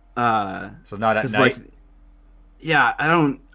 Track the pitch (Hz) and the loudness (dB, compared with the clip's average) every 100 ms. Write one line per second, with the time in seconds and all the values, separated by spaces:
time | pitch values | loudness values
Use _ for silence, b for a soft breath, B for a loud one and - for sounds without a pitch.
0 | _ - 120 110 98 95 95 101 - 101 | _ -2 0 0 -2 -8 -12 -16 -14 -2
1 | 113 107 123 104 127 - - - - - | 0 0 0 2 2 0 -14 -20 -20 -20
2 | - - - - - - 156 151 123 - | -20 -20 -20 -20 -20 -12 -2 2 2 0
3 | 151 170 147 - - | 0 2 2 -2 -8